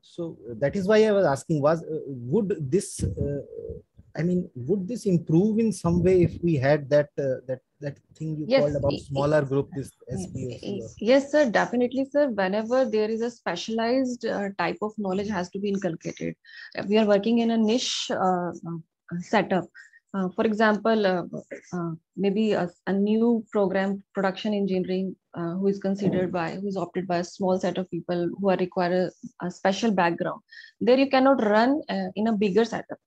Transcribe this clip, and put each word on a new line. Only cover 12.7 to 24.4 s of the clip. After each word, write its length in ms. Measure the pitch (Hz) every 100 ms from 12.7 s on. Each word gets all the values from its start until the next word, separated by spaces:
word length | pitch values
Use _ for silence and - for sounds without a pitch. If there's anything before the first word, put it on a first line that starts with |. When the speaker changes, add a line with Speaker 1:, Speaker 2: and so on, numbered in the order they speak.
| 254 254
Speaker 2:
there 240 | 214 214 226
is 60 |
a 80 | 233
specialized, 960 | 240 - 170 - 226 226 262 254 240 220
uh, 240 | 190 202 196
type 220 | 170 -
of 120 | 214 214
knowledge 300 | 196 185 208
has 220 | 196 180
to 80 | 196
be 100 | 202
inculcated. 640 | 196 185 165 165 - 165 165 - - - -
Uh, 60 | 196
we 100 | 214
are 80 | 214
working 340 | 202 214 233
in 120 | 226
a 60 | 226
niche, 520 | 214 247 - - -
uh, 420 | 240 185 180 175 - 165
uh, 500 | 170 - _ - 175
setup. 460 | 175 220 170 185 165 - - _ _ 196
Uh, 140 | 185 208
for 100 | 226
example, 600 | 208 220 208 226 220 196
uh, 180 | 180 - 147 - - -
uh, 180 | 175 170 165 _ -
maybe 380 | 196 196 220
a, 140 | 190 175 _ -
a 60 |
new 520 | 196 202 220 233 226 220
program, 500 | 214 196 190 196 196 _ -
production 360 | 196 185